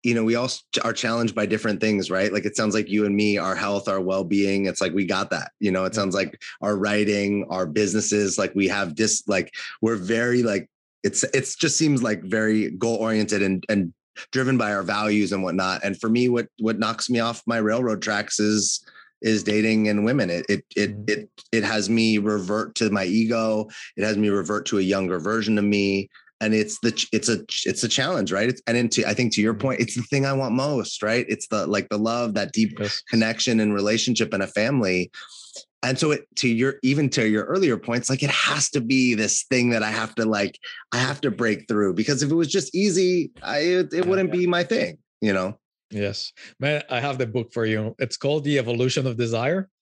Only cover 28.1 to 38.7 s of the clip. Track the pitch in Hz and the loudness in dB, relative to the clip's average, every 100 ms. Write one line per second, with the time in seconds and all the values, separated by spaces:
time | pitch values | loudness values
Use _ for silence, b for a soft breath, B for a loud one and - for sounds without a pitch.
28.1 | 175 101 95 117 127 - 120 120 - - | -2 -2 0 0 -2 -2 0 2 0 0
29.1 | 107 120 107 107 107 135 - 113 123 117 | 0 0 2 0 0 -2 -2 -2 -4 -2
30.1 | 139 135 135 131 123 143 139 101 - 107 | 0 0 0 0 0 0 -2 -4 -4 0
31.1 | 117 131 107 - 107 85 101 98 104 113 | 0 -2 -4 -2 -2 0 -2 -2 -2 0
32.1 | 120 120 104 98 - 110 - 104 - - | 0 -2 -2 -2 0 0 0 -4 -4 -2
33.1 | 113 110 113 - 113 107 101 101 113 - | 0 2 0 2 2 2 2 2 2 2
34.1 | 117 110 98 95 - 113 139 98 90 90 | 0 0 0 -2 0 2 2 2 0 -2
35.1 | B B B B B - _ 123 131 156 | B B B B B -20 _ -4 0 0
36.1 | 147 - - 127 113 135 135 131 143 139 | 0 -4 -2 0 2 0 2 0 2 2
37.1 | - 110 107 - 180 175 113 - 120 - | 2 2 2 0 2 2 0 -2 -4 -2
38.1 | 135 143 - - 147 - | -2 0 0 0 0 0